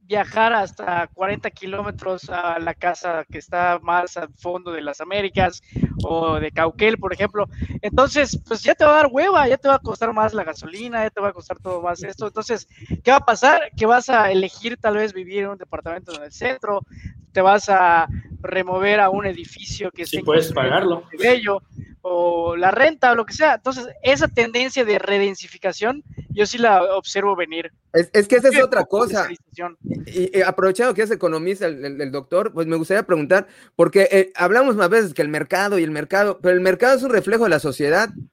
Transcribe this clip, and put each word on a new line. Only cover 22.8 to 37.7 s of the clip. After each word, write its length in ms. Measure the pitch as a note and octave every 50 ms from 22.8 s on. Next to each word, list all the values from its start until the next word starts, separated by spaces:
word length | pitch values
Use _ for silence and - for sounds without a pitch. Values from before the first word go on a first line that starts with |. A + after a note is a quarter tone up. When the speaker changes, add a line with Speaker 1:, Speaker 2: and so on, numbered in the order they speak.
| C4+ D#4+ D#4+ C4+ - B3 A#3+
Speaker 1:
o 20 |
lo 100 | A#3 A#3
que 80 | - -
sea. 220 | - D#4 D#4 C4
Entonces, 320 | A3 _ C4 C4 C4 A#3+ B3 - - -
esa 240 | B3 C#4 C#4 D#4+
tendencia 560 | - - B3 A#3 A#3 A3+ A#3+ B3+ C4 - C4+ B3
de 160 | G#3+ G#3 F#3+
redensificación, 1040 | F#3+ G3 G3+ G3+ G3 G3+ G3 - F#3+ F3 - - - F#3+ E3 - G#3 A3+ C4+ D4 - - - - - -
yo 160 | - G3 G#3
sí 120 | G3+ -
la 260 | A#3 A#3+ A#3 G3+ F#3 F3 G3 F#3+
observo 380 | G3 F3+ - - G3+ G3 G3+ G3
venir. 360 | F3 F3 D#3 D#3+ E3 E3 E3 _ _ _ _ -
Speaker 3:
Es, 160 | E3 E3+ -
es 160 | - G3+ G3+
que 80 | G3+ B3+
esa 140 | B3 A#3 C4+
es 60 | B3
Speaker 1:
Sí, 60 | C#4+
Speaker 3:
otra 220 | C4 - B3+ G#3 -
cosa. 400 | - F#3+ G3+ A#3+ G#3+ G3 G#3 E3+
Speaker 1:
comercialización. 540 | - F3 - _ _ - - F3 F3 E3 _ - - - - -
Speaker 3:
Y, 300 | - - F#3 F3+ F#3+ F#3
y 40 | G3
aprovechando 520 | F#3 F3+ F3+ - F#3 F#3+ F#3 F#3+ A#3 B3+ G3+
que 100 | F#3 G#3+
es 80 | G#3
economista 540 | A3 E3 - E3+ D#3+ D#3+ D#3+ F3+ G3+ F#3+ G3+
el, 180 | E3+ D#3 C3+ C#3
el, 160 | C#3 C#3 C#3
el 100 | D3 C3+
doctor, 400 | C3 C#3+ C3 _ E3 F3+ G#3+ A3 -
pues 140 | D#3+ E3
me 80 | D#3+ E3
gustaría 280 | D#3+ D#3+ - F#3+ G#3 A3
preguntar, 440 | - F3+ D#3+ D3 C3+ F#3 G3 G3+ - _ _ - _ _
porque, 320 | - E3+ - - G3+ G3 F#3
eh, 200 | F#3+ G3 F#3+ F#3+ -
hablamos 400 | - F3 F3+ G3+ A#3+ C4+ C#4 A3+
más 140 | G#3 F#3+ F3
veces 240 | G3+ A3+ A3 F3+ C#3+
que 80 | -
el 80 | D3+ D3
mercado 500 | D3+ D3+ D#3 - - F3+ G3 G3+ G3+ F#3
y 40 | E3
el 80 | D#3
mercado, 480 | D#3 D3+ D3+ - - G3 G#3 G#3 F#3+ -
pero 120 | - F3+ F#3
el 80 | F3+
mercado 360 | F#3 F#3 F3+ F3+ A#3 B3+ C4+
es 60 | B3 B3
un 80 | C4+
reflejo 340 | A#3+ G3+ - - G#3+ A3+ A#3
de 60 | G#3+
la 80 | D#3+ D3+
sociedad. 500 | - D3+